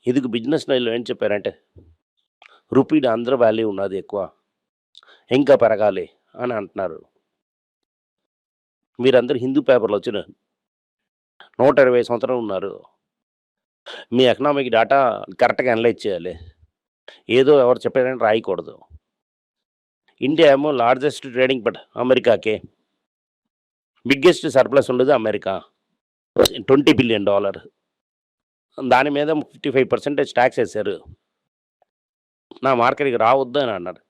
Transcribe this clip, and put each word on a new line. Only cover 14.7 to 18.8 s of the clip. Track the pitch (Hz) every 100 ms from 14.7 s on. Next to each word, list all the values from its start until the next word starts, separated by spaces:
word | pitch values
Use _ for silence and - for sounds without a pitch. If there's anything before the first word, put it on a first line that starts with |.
డేటా | 113 113 139 127 101 101 92
కరెక్ట్గా | 120 113 127
అనలైజ్ | 113 117 - 110
చేయాలి, | 90 87 82 82 _ _ _ _ _ - - -
ఏదో | 120 135 147
ఎవరు | 123 120
చెప్పారని | 120 135 127 127
రాయకూడదు. | 110 113 110 87 76 -